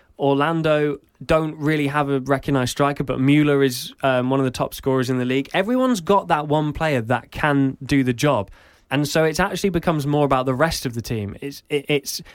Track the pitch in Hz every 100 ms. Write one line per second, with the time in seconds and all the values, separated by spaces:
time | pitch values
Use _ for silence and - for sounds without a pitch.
0 | _ - 139 139 147 165 156 151 147 139
1 | _ - 123 160 160 156 147 156 139 147
2 | 139 139 131 135 - 139 123 - 143 143
3 | 135 127 135 147 147 143 139 127 - -
4 | 139 127 127 135 131 - 143 - 135 131
5 | 127 127 123 135 131 170 196 254 254 220
6 | 156 202 180 156 151 151 151 143 160 131
7 | 110 123 - - 151 143 135 131 131 143
8 | 127 117 147 120 98 - - _ - 135
9 | 143 160 160 156 196 185 202 175 175 156
10 | 143 147 143 135 131 127 160 - 131 117
11 | - 113 101 - 143 139 - 147 143 147
12 | - - -